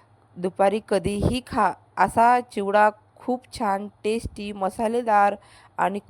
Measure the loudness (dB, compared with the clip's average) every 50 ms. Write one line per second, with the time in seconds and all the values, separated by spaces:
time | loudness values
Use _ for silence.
0 | _ _ _ _ _ _ _ -8 -8 -6 -2 0 2 2 0 0 -2 -2 -2 -2
1 | -2 -2 -2 -2 -2 -2 -2 -4 -6 -6 -2 0 0 0 -2 -4 _ _ _ 0
2 | 0 2 2 4 4 4 4 2 0 -4 -6 -6 -4 0 2 4 4 4 2 -2
3 | _ _ _ _ -6 -6 -6 -6 -6 _ -10 -6 -4 -2 -2 -4 -6 -10 -14 _
4 | -6 -4 -4 -4 -6 -8 -10 -12 -12 -12 -8 -6 -6 -6 -4 -4 -4 -2 -2 -2
5 | 0 2 4 4 4 4 2 -2 -8 -18 -20 -20 -20 _ _ -4 -2 -2 -2 -4
6 | -8 _